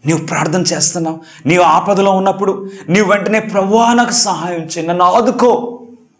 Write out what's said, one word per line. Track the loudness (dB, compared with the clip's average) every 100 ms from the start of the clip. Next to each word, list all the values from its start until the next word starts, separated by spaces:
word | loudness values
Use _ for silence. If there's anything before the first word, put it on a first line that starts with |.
| 0
నీవు | -2 -2
ప్రార్థన | -4 -2 -2
చేస్తున్నావు, | -2 -2 -2 -2 -6 -8 -14 -8 0
నీవు | 4
ఆపదలో | 4 4 2 2 2
ఉన్నప్పుడు | 2 0 0 -2 -2 -8 -14 -2
నీవు | 0 2
వెంటనే, | 0 0 -2
"ప్రభువా, | -2 -2 0 2 4
నాకు | 2 2
సహాయం | 0 -2 -2 -4 -6
చేయి, | -8 -8 -4
నన్ను | 2 2
ఆదుకో" | 4 2 2 2 2 -4 -12 -18 -20 _